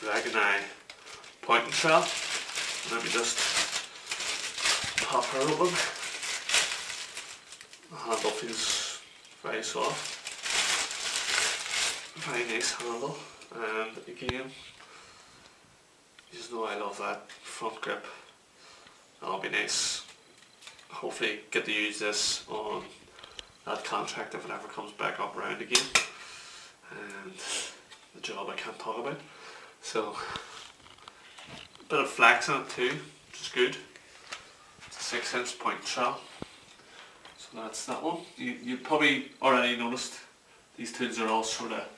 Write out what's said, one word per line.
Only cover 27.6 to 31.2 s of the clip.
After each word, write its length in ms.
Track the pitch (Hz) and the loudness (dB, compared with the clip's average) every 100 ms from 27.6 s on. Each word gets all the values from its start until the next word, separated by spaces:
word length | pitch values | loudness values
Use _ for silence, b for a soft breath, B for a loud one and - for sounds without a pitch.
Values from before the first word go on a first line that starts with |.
| B B B - - | B B B -20 -20
the 60 | - | -12
job 260 | - 98 101 | -8 -6 -6
I 60 | |
can't 240 | 92 113 - | -6 -6 -6
talk 180 | - 110 | -4 -2
about. 240 | 131 156 - B B B B B | -4 -6 -10 B B B B B
So, 340 | - 113 104 - B B B B B - - - B B | -2 0 0 -4 B B B B B -18 -20 -18 B B